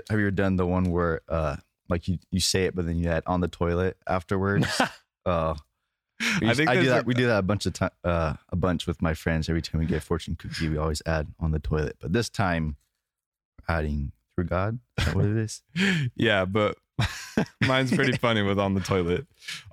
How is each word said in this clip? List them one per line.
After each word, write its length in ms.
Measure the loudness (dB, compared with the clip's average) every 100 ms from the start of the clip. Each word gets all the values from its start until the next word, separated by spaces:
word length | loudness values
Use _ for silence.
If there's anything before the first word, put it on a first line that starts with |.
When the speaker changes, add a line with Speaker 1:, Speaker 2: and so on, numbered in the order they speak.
| 0
Speaker 1:
have 80 | 0
you 60 | 0
ever 40 |
done 240 | 2 2 2
the 100 | 2
one 260 | 2 2
where, 280 | 2 0 -2 -2
uh, 300 | -2 -2 -4 -12 _ -4
like, 180 | -4 -2
you, 120 | -4 -4
you 80 | -2
say 240 | 0 2 0
it, 100 | 0
but 100 | -2
then 100 | 0
you 120 | 0
add 140 | 0 0
"on 160 | -2
the 60 | -2
toilet" 480 | -2 0 0 -2 -4 -4
afterwards? 580 | -4 -2 -2 0 0 0 0 -2
Speaker 2:
<laughs> 40 | -4 _ _ -2
Speaker 1:
Uh, 280 | 0 0 -4 -10 _ _ _ _ -8 -4 0
we 60 | 2
Speaker 2:
I 40 |
Speaker 1:
used, 80 | 4
Speaker 2:
think 120 | 4
Speaker 1:
I 60 | 4
do 40 |
Speaker 2:
there's 80 | 4
Speaker 1:
that. 80 | 4
Speaker 2:
a 20 | 2
Speaker 1:
We 80 | 2
do 100 | 4
that 140 | 4
a 20 |
bunch 240 | 2 0 -2
of 80 |
ti-, 140 | -2 -4 -2
uh, 320 | 0 2 0 -4 _
a 60 | 0
bunch 300 | 0 0 -2
with 160 | -2
my 140 | -2 0
friends. 340 | 0 0 0
Every 140 | -2
time 160 | -2 -2
we 80 | 0
get 100 | -2
a 40 |
fortune 340 | -2 -4 -4 -10
cookie, 340 | -8 -4 -2
we 80 | 0
always 240 | -2 -2 -2
add 260 | -2 -4 -4
"on 100 | -2
the 80 | -2
toilet." 400 | -2 -2 -2 -6
But 140 | -2
this 160 | -2 -2
time, 460 | -2 0 0 -2 -6 _ _ _ _ _ _ _ -10 -4
adding 440 | -2 -2 -4 -6 -10 _ -6
"through 80 | -2
God." 320 | -2 -2 -6 -8 -4
Is 60 | -2
that 100 | 0
what 100 | 0
it 100 | 0
is? 280 | -4 -8 _
Speaker 2:
<laughs> 420 | -2 0 0 -2 0
Yeah, 300 | 2 2 2
but 320 | 2 0 -2 _ -4
<laughs> 680 | -4 -6 -6 -2 -2 0 2
mine's 240 | 2 2
pretty 240 | 2 2 2
Speaker 1:
<laughs> 20 |
Speaker 2:
funny 240 | 2 2
with 160 | 2 2
"on 160 | 2 0
the 60 |
toilet." 440 | 2 0 2 0 -4 _ -14 -14 -2